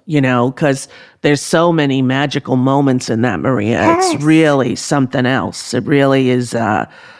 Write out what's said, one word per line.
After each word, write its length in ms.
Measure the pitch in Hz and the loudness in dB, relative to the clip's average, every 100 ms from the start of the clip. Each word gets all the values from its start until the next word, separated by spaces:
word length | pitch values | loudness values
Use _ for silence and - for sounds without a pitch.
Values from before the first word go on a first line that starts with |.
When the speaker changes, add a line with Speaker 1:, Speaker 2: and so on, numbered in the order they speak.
| - | -4
Speaker 1:
you 140 | 151 | 0
know, 300 | 131 127 123 | 2 2 0
'cause 360 | 131 151 135 - - - _ | 0 -2 -2 -6 -20 -20 _
there's 180 | 147 143 | -2 -2
so 320 | - 170 170 | 0 0 2
many 300 | 165 143 135 | 2 0 0
magical 540 | 127 131 143 143 - 127 | 0 0 -2 -2 -2 0
moments 520 | 127 139 139 127 - | 2 2 2 0 -2
in 140 | 117 | -2
that, 160 | 120 92 | -2 -2
Maria. 400 | 107 123 104 120 | -2 -2 -2 0
Speaker 2:
Yes. 320 | - 339 381 | 2 2 0
Speaker 1:
It's 100 | 320 | 0
really 500 | 147 160 160 139 123 | 2 4 4 2 0
something 500 | - - 147 127 139 127 | -4 -2 -2 0 0 0
else. 460 | 127 92 - - | 0 -4 -8 -8
It 120 | 120 104 | -6 0
really 440 | 143 139 135 127 | 2 4 2 2
is, 220 | 123 120 | 0 -2
uh, 320 | 117 107 101 57 - - | -4 -2 -2 -4 -10 -20